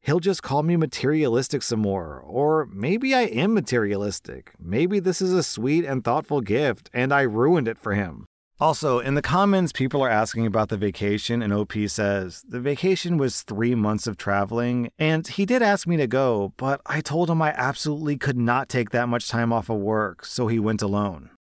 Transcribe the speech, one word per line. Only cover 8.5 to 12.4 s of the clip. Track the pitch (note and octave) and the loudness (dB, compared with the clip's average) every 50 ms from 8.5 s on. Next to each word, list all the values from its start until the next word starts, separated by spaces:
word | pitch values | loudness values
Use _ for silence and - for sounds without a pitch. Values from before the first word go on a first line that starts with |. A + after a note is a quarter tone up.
| _ - | _ 0
Also, | C#3+ D#3+ D3 - D#3 C#3+ B2 B2 | 2 2 2 2 0 0 0 0
in | B2+ C3+ C#3 | 0 0 -2
the | D3 | 0
comments, | - - D3 F#3 G3+ G3+ G3 F#3+ F3+ D3+ | 0 0 2 4 4 4 4 4 2 0
people | - - C3 B2 - C#3 | 0 -2 -2 0 0 0
are | C3+ B2 | 2 2
asking | A2 G#2+ A2+ - - A2 A2+ | 2 2 2 0 0 0 0
about | A2 G2 A2+ G#2+ - | 0 2 2 0 0
the | A2+ | 0
vacation, | F#2+ G#2+ G2+ F2+ - G#2 G2+ G#2 G#2 - - A#2+ A#2+ | -2 -2 -2 -2 -2 -2 0 0 -2 -2 -2 -2 -2
and | A2+ G2+ | 0 0
O | G#2 G#2 G#2 | 0 0 0
P | - - G#2+ G#2 G2 | -2 -2 -2 -2 -2
says, | - - G#2 G2+ G2+ G2 F#2 F2+ - - | -2 0 0 0 0 0 -2 -6 -10 -14